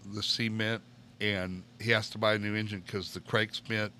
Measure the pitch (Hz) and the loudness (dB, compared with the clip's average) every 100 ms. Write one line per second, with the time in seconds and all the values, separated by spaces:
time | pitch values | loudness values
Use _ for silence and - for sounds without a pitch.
0 | 98 104 - - 113 110 110 110 - - | -10 -6 -2 0 0 0 0 -2 -6 -20
1 | - - 104 98 92 92 - - 110 110 | -20 -4 0 0 -2 -6 -12 -6 4 4
2 | 107 107 107 107 104 107 107 101 87 101 | 4 2 4 4 2 -2 -2 -6 -6 -6
3 | 85 90 - 113 110 - - 110 104 | -6 -10 0 0 0 -4 -4 -2 -2